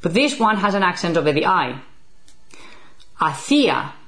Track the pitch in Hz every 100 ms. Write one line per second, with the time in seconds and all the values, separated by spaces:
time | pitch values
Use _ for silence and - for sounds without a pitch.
0 | 180 180 285 - 226 208 202 196 185 175
1 | 170 165 151 143 160 180 127 123 - -
2 | - - - - - - - - - -
3 | - - 160 139 - 294 233 127 139 -